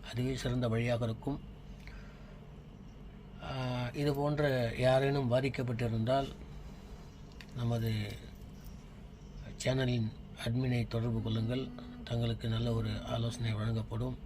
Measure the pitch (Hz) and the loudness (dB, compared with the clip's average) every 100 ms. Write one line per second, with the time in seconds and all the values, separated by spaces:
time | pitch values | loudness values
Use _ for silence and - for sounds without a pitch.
0 | - 113 127 127 131 123 123 113 120 120 | -6 -2 0 0 0 2 2 2 2 2
1 | 117 110 - 143 - - - - - - | 0 -2 -2 -4 -6 -12 -14 -12 -12 -12
2 | - - - - - - - - - - | -14 -14 -14 -14 -14 -14 -14 -14 -16 -14
3 | - - - - - 135 127 123 123 131 | -14 -14 -14 -10 -6 -2 -2 0 -2 2
4 | 147 143 143 147 147 131 117 - 127 131 | 2 4 2 4 4 4 2 6 8 8
5 | 139 139 127 123 135 123 123 117 120 113 | 6 4 4 4 4 0 0 2 2 2
6 | 113 135 139 - - - - - - - | 4 4 2 -6 -10 -12 -12 -12 -12 -12
7 | - - - - - 131 117 117 113 110 | -14 -14 -14 -14 -10 -2 0 2 2 0
8 | 107 107 - - - - - - - - | -2 -6 -10 -12 -14 -12 -12 -12 -14 -14
9 | - - - - - - 127 131 127 123 | -14 -14 -14 -12 -10 -2 2 4 4 4
10 | 110 - - - - 117 131 123 113 117 | 2 -2 -12 -4 0 2 4 4 2 2
11 | 117 113 107 110 110 127 - - - - | 2 2 2 2 2 0 -2 -8 -12 -10
12 | - 120 117 113 117 113 117 113 107 104 | -2 0 2 0 0 2 2 2 0 -2
13 | - 113 117 - 113 107 110 113 110 110 | -2 0 0 0 0 0 2 0 0 -2
14 | 127 127 | -2 -4